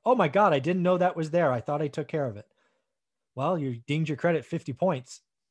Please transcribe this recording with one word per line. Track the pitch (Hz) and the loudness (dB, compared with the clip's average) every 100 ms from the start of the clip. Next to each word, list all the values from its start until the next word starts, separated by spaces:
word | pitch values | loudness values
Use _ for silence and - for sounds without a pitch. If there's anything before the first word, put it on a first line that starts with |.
| 226 | 0
"Oh | 254 | 2
my | 165 | 2
God, | 196 208 | 4 4
I | 143 | 4
didn't | 135 180 | 0 0
know | 175 180 | 2 2
that | 180 175 | 2 0
was | 156 | -2
there. | 170 156 | 2 2
I | 123 | 0
thought | - 147 | -2 -4
I | 151 | -4
took | - 147 | -6 -6
care | 156 135 | -4 -4
of | 104 | -6
it." | - _ _ _ _ _ _ _ _ - | -16 _ _ _ _ _ _ _ _ -6
Well, | 147 180 | -2 -2
you | 139 117 117 | -4 -6 -4
dinged | 151 156 | -2 -2
your | 143 | 0
credit | 170 160 - | 0 0 -2
fifty | 165 - | -8 -8
points. | 131 185 139 127 - _ _ _ | -2 -2 -2 -6 -20 _ _ _